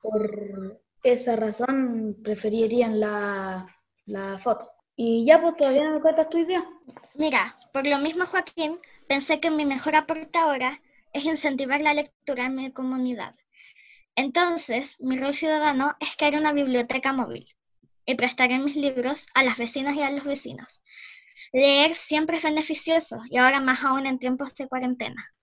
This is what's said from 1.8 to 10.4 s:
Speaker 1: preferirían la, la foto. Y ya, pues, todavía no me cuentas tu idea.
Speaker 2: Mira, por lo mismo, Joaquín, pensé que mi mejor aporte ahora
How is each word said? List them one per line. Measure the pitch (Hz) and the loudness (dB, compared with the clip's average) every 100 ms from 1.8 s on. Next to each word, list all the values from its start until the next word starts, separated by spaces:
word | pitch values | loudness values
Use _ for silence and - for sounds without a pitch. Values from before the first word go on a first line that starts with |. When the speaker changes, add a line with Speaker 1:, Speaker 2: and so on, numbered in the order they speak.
| 262 226 220 202 | 0 -2 -4 -6
Speaker 1:
preferirían | 208 208 220 220 220 240 233 214 | -6 -4 -2 0 2 2 2 2
la, | 214 208 202 202 190 185 185 _ _ _ - | 0 -2 -4 -4 -6 -8 -12 _ _ _ -12
la | 196 196 190 | -8 -8 -4
foto. | 247 214 - - _ - | -2 -2 -4 -20 _ -4
Y | 233 226 | 0 2
ya, | 233 330 | 8 8
pues, | 339 330 | 6 2
todavía | 277 262 | 2 4
no | 302 | 2
me | 311 | 2
cuentas | 311 320 311 | 2 4 2
tu | 339 | 0
idea. | 339 370 330 - - - - | 0 -2 -4 -14 -20 -20 -20
Speaker 2:
Mira, | - 311 254 190 - _ | -4 0 0 -2 -8 _
por | 269 | -4
lo | 277 285 | 0 0
mismo, | 294 320 359 | 0 -2 -2
Joaquín, | 370 359 - 311 339 - - _ | -2 -4 -4 -4 -4 -14 -20 _
pensé | 277 277 302 | -4 0 0
que | 339 | 0
mi | 311 294 | 0 0
mejor | 269 311 311 | -2 2 2
aporte | 302 320 311 | 2 -6 -2
ahora | 339 | 0